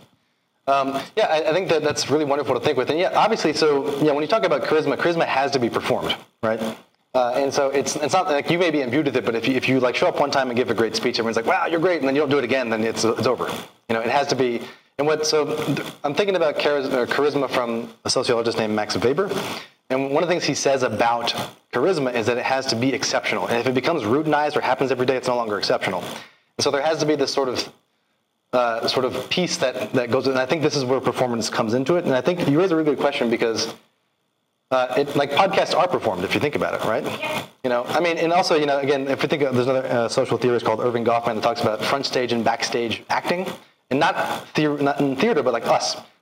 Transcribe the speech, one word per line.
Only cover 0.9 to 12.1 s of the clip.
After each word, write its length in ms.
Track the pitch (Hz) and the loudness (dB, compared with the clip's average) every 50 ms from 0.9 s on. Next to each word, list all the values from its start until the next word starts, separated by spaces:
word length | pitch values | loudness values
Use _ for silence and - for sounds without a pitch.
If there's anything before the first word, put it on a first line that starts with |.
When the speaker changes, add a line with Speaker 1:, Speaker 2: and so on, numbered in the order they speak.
| 135 135 131 - - | -2 -6 -6 -6 -2
Speaker 1:
yeah, 120 | - 214 | 0 0
I, 220 | 156 156 156 160 156 | 2 2 0 2 2
I 40 | 156 | 0
think 160 | 180 196 - | 0 2 2
that 140 | 165 - - | 2 2 2
that's 260 | 151 135 - - - | 0 0 -2 -2 0
really 160 | 135 156 156 | 0 2 2
wonderful 300 | 139 139 147 143 113 131 | 2 0 0 0 0 0
to 40 | 117 | 0
think 160 | - 147 147 | 0 0 0
with. 140 | 123 123 - | 0 0 0
And 80 | 143 | 0
yeah, 140 | 160 185 165 - | 0 0 0 2
obviously, 400 | 139 165 220 226 - - 165 143 | 2 2 2 2 0 0 0 0
so, 420 | - 156 156 143 139 135 - - - 156 | 2 2 4 2 2 0 -2 -2 0 2
yeah, 80 | 151 143 | 2 2
when 100 | 143 156 | 2 0
you 40 | |
talk 160 | 151 - 220 - | 0 0 2 2
about 200 | 175 156 135 - | 2 0 0 0
charisma, 340 | - 151 156 147 139 135 | 2 2 2 2 2 0
charisma 260 | - - 175 170 165 151 | 0 0 0 2 2 0
has 260 | - - 135 139 139 | 0 0 0 0 0
to 80 | 127 135 | 0 0
be 100 | 123 110 | 0 0
performed, 460 | - - - - 123 101 82 - - - - - _ _ | -2 -2 -2 0 -2 0 -2 -4 -6 -6 -10 -20 _ _
right? 180 | - 110 113 117 113 113 110 - - _ _ _ _ _ - | -2 -2 -2 -2 -4 -8 -8 -10 -16 _ _ _ _ _ 0
Uh, 200 | 131 123 120 123 | 0 0 2 0
and 180 | 139 139 139 135 | 0 0 0 0
so 160 | 151 143 135 | 0 0 2
it's, 260 | 135 139 135 - - | 2 0 -2 -2 -2
it's 180 | 151 147 139 - | -2 -2 0 0
not 100 | 185 180 | 0 2
like 220 | - 147 143 139 - | 2 0 -2 0 0
you 80 | 175 | 0
may 140 | 170 185 165 | 2 2 2
be 100 | 151 151 | 0 0
imbued 240 | 135 117 117 151 156 | 0 0 0 0 0
with 100 | 139 120 | 0 0
it, 80 | 127 110 | 0 0
but 120 | 123 113 | 0 -2
if 120 | 117 113 | -2 0
you, 60 | 127 131 | 0 0
if 140 | 127 123 127 | 0 0 2
you, 100 | 131 131 | 2 2
like, 160 | 123 123 123 | 2 2 2
show 120 | - 175 | 2 0
up 120 | 180 - - | 2 2 2
one 120 | 147 139 | 0 0
time 180 | 135 143 131 127 | 2 0 0 0
and 80 | 120 | 0
give 140 | 117 127 120 | 0 0 0
a 20 | 113 | 0
great 220 | 98 117 107 107 | 0 0 0 0
speech, 240 | 113 117 123 117 - | -2 -2 -2 -2 -2
everyone's 160 | 113 113 113 | -2 -2 -2
like, 80 | 113 113 | -2 0
"Wow, 220 | 143 175 190 170 | 0 0 0 0
you're 120 | 165 165 165 | 0 0 2
great," 200 | 156 - - 160 | 2 2 0 0
and 80 | 131 | 0
then 80 | 135 | 0